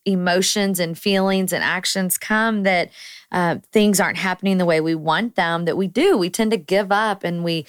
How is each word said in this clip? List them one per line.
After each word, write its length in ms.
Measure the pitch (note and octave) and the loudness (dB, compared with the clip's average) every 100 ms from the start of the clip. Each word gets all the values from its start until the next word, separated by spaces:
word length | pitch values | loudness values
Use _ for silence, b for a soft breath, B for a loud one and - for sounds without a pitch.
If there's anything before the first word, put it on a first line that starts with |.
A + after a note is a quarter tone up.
| G3+ | -2
emotions 720 | F#3 F3+ F3+ F#3 G#3 G3 F3+ | 0 2 0 0 0 -2 -2
and 180 | E3+ D#3+ | -4 -2
feelings 540 | G3+ F#3+ F#3+ F#3+ F#3 | 0 2 2 0 0
and 120 | E3 | -2
actions 540 | G#2+ F3+ - G3 F#3 - | -2 -2 -4 -4 -4 -4
come 460 | - G#3+ A3+ G#3+ | -2 0 0 0
that, 280 | F#3+ F3+ - B B B B | 0 0 -2 B B B B
uh, 260 | F3+ F3 D3 _ | -2 0 -2 _
things 280 | A3 G#3 F#3+ | 2 4 4
aren't 180 | E3+ E3 | 0 -2
happening 380 | F#3 F3+ G3 F#3 | -4 -2 0 2
the 60 | F3 | 2
way 140 | D#3+ | 2
we 160 | D#3+ D#3+ | 2 -2
want 400 | D#3+ D#3+ A3+ - | 0 0 0 0
them, 300 | E3+ E3+ E3 | 0 0 -2
that 100 | F3 | -2
we 120 | F#3+ | -2
do. 280 | A#3+ G4 C4+ | 2 2 2
We 120 | F3 | 0
tend 220 | G3+ G#3+ | 0 0
to 60 | G#3+ | 0
give 340 | D3 G3 G3 | 0 0 2
up 320 | G3+ A3 G3 | 0 0 -2
and 200 | F3 F3 | -4 -4
we 220 | E3+ E3 | -2 -4